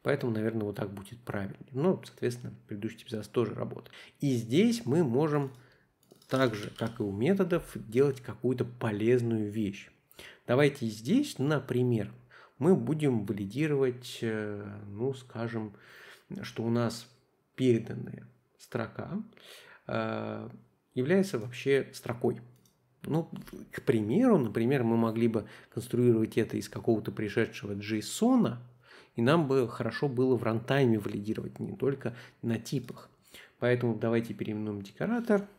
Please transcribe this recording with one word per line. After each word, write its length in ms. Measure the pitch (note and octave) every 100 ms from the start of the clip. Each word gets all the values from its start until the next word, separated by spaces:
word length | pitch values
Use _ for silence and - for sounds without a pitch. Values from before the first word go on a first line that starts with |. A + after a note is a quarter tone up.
Поэтому, 300 | - C#3 B2+
наверное, 320 | G#2+ A2 A2+
вот 120 | G#2 G2+
так 160 | G#2
будет 280 | G2+ G2+ -
правильнее. 480 | - G#2 G2 - -
Но, 300 | B2+ F3 F3+
соответственно, 500 | - - A#2+ A#2+ A2+ G2+ -
предыдущий 320 | G#2 G#2+ -
типизация 320 | - A2 G#2
тоже 220 | B2+ A2
работает. 380 | - A2 - - - - _
И 160 | D3 B2
здесь 500 | A2 C#3 A#3 A3+ A#2
мы 180 | D3
можем 480 | D3 A#2+ D#3 D3 C#3 - - _ _ _ _ _ _
так 280 | C3 C3 G#2
же, 160 | G#2 -
как 220 | A#2 -
и 40 |
у 80 | G#2
методов, 520 | G2 C3+ G3 F3+ E3+ - -
делать 460 | - A2+ C#3+ -
какую-то 440 | - - B2 B2 -
полезную 840 | - A#2 G#2 A2 B2 A#2 A2+ G#2
вещь. 400 | G#2+ G2+ G2 - _ _ - - - -
Давайте 420 | B2 D3 - A2+
здесь, 520 | G#2 A#2 B3 D4 -
например, 720 | C#3 D3 - B2 B2 A#2 G2 - _ - - _
мы 180 | C#3+ F3
будем 500 | A#2 D#3 D3 A#2 G2
валидировать, 920 | G2+ G2 A#2+ D#3 C#3+ C3 B2 - -
э, 580 | A2+ A2 G#2+ G#2 G#2 G2+ G2+
ну, 260 | G2+ B2+
скажем, 600 | B2+ - A2+ A#2 A2+ G#2+ G2+ - - - - _ -
что 220 | - -
у 60 | A2+
нас 380 | A#2 A#2 - - _ _ _ _ -
переданная 720 | B2+ A#2 A#2 - B2 - - _ _ _
строка, 640 | - A#2 G#2+ - G#2 G3 - - - - - - -
э, 640 | A2+ A2 A2 A2 G#2+ A2+ - _ _ _ B2+
является 440 | B2+ F#3+ G3 B2
вообще 500 | G#2 - C3+ C3+ C3
строкой. 480 | - - A#2 A#2 - - _ _ _ _ _
Ну, 260 | - D#3 D#3+ - - - -
к 120 | -
примеру, 540 | - A#2 G#2 D#3 C4 F#3+
например, 460 | A#2 A#2+ A2+ C#3
мы 140 | A#2 A#2
могли 300 | A2+ A2 A#2
бы 200 | A2 - - -
конструировать 640 | - - A#2+ B2 A2 G#2+ -
это 200 | G#2+ A2
из 100 | G2+
какого-то 440 | A2 - A2 G#2+
пришедшего 640 | G2 G#2+ A2+ A2 - G#2
json-а, 880 | G2+ G#2 A2 G#2 - A3+ C4 E3 A#2+ - _ _ - - -
и 60 |
нам 260 | A#2 E3+ C#3
бы 220 | C3+ A#2
хорошо 400 | - A#2+ - D3
было 260 | B2 B2+ A#2+
в 80 |
рантайме 560 | A2+ A2+ A#2+ C3+ B2+ A2
валидировать, 600 | G2+ G#2+ G#2 A2 - -
не 160 | A2+ -
только 400 | C3 C#3 A#2 - - _
на 180 | A#2 A2+
типах. 500 | - C#3 - - - _ _ - - _
Поэтому 360 | A#2+ B2 B2 G#2+
давайте 380 | A#2 A#2 A#2
переименуем 480 | G2+ G#2+ G#2+ G#2+ G2+
декоратор 680 | G2 - F3 A#3+ A#3 G3+ G3+